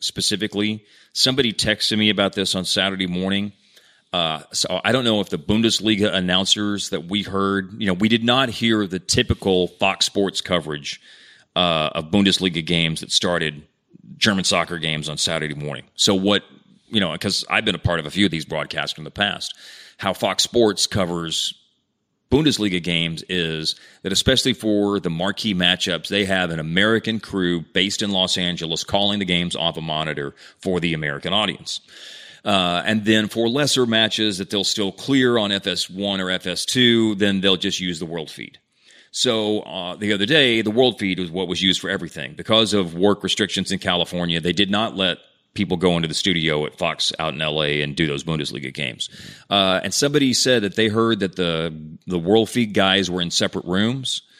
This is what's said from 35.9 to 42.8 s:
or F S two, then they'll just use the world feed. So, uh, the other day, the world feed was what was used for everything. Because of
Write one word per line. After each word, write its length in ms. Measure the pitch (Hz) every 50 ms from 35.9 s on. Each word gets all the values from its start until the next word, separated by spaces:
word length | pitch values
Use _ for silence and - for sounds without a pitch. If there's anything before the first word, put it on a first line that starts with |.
| 90 95 101 101 98 95
or 80 | 92 92
F 180 | 92 87 -
S 180 | 92 87 - -
two, 480 | - - 127 123 120 117 113 113 110 107
then 260 | 95 107 101 98 95
they'll 160 | 92 98 95
just 240 | 85 - 98 90 -
use 200 | 92 90 87 78
the 60 | 87
world 240 | 80 85 85 76 -
feed. 280 | - - 57 - - - _ _ _ _ _ _ - - - _
So, 480 | - - - 127 113 110 107 107 107 104
uh, 340 | - - 82 92 87 90 85
the 160 | 82 104 104
other 140 | 107 92 101
day, 340 | 110 156 156 139 123 113 113
the 120 | 104 110
world 260 | 107 123 131 127 101 -
feed 220 | 104 95 92 90
was 100 | 90 82
what 160 | 80 92 92
was 160 | 87 90 82
used 180 | 95 95 87 -
for 80 | - 87
everything. 460 | 98 87 87 78 - 82 67 65 76
Because 400 | - 87 - 110 110 113 92 104
of 200 | 101